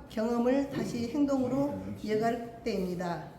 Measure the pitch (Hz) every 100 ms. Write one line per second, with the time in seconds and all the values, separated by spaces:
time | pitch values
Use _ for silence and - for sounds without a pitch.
0 | - 226 233 240 240 277 277 - - 233
1 | 233 294 285 269 247 262 285 190 196 214
2 | 214 214 226 240 - - 233 196 180 175
3 | 175 160 147